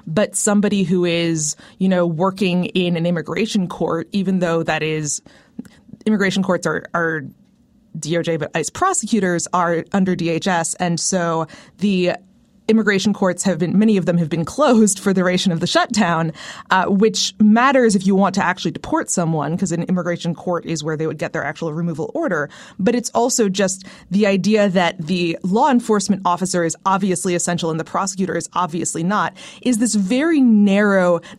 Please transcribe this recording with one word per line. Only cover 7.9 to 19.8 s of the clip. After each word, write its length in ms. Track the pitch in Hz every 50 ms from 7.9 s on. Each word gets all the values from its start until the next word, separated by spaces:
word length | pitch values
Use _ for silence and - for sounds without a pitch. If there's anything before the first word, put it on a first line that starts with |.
| - 160
D 180 | - 147 170 170
O 40 |
J, 160 | 160 170 165 151
but 120 | 147 - -
ice 140 | 165 151 -
prosecutors 760 | - - 359 381 370 - - - 233 208 190 180 175 170 - -
are 320 | - 180 175 170 170 160 - -
under 240 | - 202 190 190 180
D 140 | - 165 165
H 180 | 165 165 - 196
S. 280 | 180 170 165 - -
And 240 | - 180 175 170 156
so 480 | - - 196 185 170 170 165 165 160 - - - - - _ -
the 340 | 180 208 196 180 175 175 - - - _ _ _ _ _ _ _ - -
immigration 420 | 220 220 208 202 202 190 - 214
courts 320 | 196 - 202 185 175 - -
have 160 | 196 175 156
been, 180 | 180 165 - 190
many 200 | 233 226 214 190
of 80 | 160
them 120 | 185 170 170
have 120 | 170 147
been 160 | - 165 165
closed 520 | - - - 302 277 247 220 220 196 - -
for 140 | - 202
the 80 | 190 196
duration 320 | 180 180 180 180 - 196
of 80 | 170 160
the 80 | 175 185
shutdown, 640 | - 330 359 - 226 208 214 175 170 160 165 156 156 - - - - - - -
uh, 160 | 185 185 -
which 500 | - 208 190 220 220 220 - - - - -
matters 560 | 214 208 214 233 247 277 269 262 240 220 190
if 140 | 202 - 196
you 80 | 196
want 180 | 190 202 185 185
to 80 | 175
actually 300 | 143 170 180 - - 170
deport 380 | 160 - - - 302 320 - -
someone, 480 | - 196 175 160 165 151 143 147 165 175
'cause 160 | 202 160 170
an 100 | 170